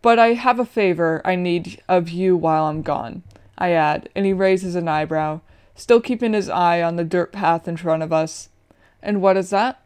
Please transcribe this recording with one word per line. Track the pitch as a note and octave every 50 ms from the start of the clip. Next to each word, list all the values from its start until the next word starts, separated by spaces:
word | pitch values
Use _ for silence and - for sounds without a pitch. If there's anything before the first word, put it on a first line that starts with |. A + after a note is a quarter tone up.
But | - A#3 A#3
I | A3+ A3+ A#3 A#3
have | A#3 A#3+ C4 B3 A#3
a | B3
favor | A#3 _ A3+ G#3 F#3 F3 D#3+ E3+ D#3+ D#3+ D#3 -
I | - F#3
need | F3+ F3+ F3+ F3 F3 E3+ F3 G3 - _
of | - F#3 F3+ F3 E3+
you | E3+ F3 F#3+ F#3+ F#3
while | E3+ D#3+ E3 D#3 D#3 D#3
I'm | D3+ D3+ D#3
gone," | D#3 - D3 - A#2 A#2 - F3+ - - - - - - _
I | - F#3 F3+
add, | F3 E3 D#3 D3+ D3+ - - - _
and | F#3+ G3
he | G3 G3
raises | F#3 F#3+ F#3+ F#3+ F#3 F#3+ F#3 F3
an | F3+ E3+
eyebrow, | E3 D3+ D3+ D#3 D#3+ D#3+ D#3 D#3 D#3 D#3 E3 _ _ - _ _ _ _
still | - - - A#3+ A#3
keeping | A#3 - B3 A3+ A#3+ A3+ G#3+
his | G#3 F#3+ -
eye | - F3 F3 E3+ E3+ E3+
on | E3+ E3+ E3+
the | E3+ E3+
dirt | D#3+ F#3 F3+ E3+ -
path | - G3+ F#3+ D#3+ E3+ E3 -
in | F3 E3+
front | E3 F3 E3 D#3+ D#3+
of | D#3+ D#3+
us. | D#3+ D#3+ D#3+ D#3+ - - - _ _ _ _ _ _ _ _ _ _ _ -
"And | G#3 G#3 G3
what | F#3 G3 F#3+
is | F#3+ F#3 F#3
that?" | G3+ G3 A3 B3+ - _ _